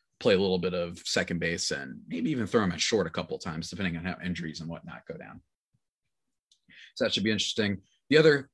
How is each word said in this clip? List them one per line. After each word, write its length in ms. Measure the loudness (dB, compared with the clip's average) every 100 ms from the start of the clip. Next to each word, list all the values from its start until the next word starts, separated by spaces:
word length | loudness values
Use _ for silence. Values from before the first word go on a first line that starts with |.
| _ 0
play 140 | 4
a 60 | 4
little 200 | 4 2
bit 140 | 0
of 220 | -2 -4 -6
second 360 | -2 -2 0 -2
base 320 | -2 -2 -2
and 260 | -4 -6 -12 -8
maybe 240 | -4 -2
even 160 | 0 2
throw 160 | 2
him 80 | 2
at 100 | 0
short 280 | 2 2 2
a 20 |
couple 260 | -4 -6 -6
of 60 |
times, 260 | -6 -6 -8
depending 280 | -4 -4 -2
on 80 |
how 120 | -6 -6
injuries 360 | -6 -6 -6 -8
and 100 | -10
whatnot 320 | -10 -12 -14 -14
go 80 | -14
down. 240 | -14 -18 -20 _ _ _ _ _ _ _ _ _ _ _ _ -20 -16
So 100 | -4
that 80 | -2
should 120 | 0
be 80 | 2
interesting. 460 | 0 0 0 0 -2 -8 _ 4
The 80 | 8
other 300 | 8 6 0